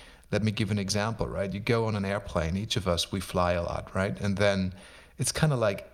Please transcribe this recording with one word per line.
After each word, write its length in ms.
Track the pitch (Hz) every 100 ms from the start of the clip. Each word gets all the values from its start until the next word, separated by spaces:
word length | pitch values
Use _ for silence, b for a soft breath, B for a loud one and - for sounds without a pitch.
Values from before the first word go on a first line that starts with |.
| B B B
Let 120 | 104
me 80 | 107
give 200 | 104 104
an 80 | 107
example, 480 | 98 104 104 113 -
right? 240 | - 98
You 60 | 98
go 260 | 101 117 113
on 100 | 107
an 100 | 98
airplane, 520 | 101 - 90 82 90
each 180 | 110 -
of 120 | 92
us, 240 | 85 -
we 80 | 98
fly 340 | - 92 87
a 80 | 87
lot, 320 | 87 - -
right? 260 | 95 98 -
And 180 | 101 98
then 360 | 101 95 92 - B B B B
it's 120 | 135
kinda, 240 | - 160 131
like, 340 | 110 101 -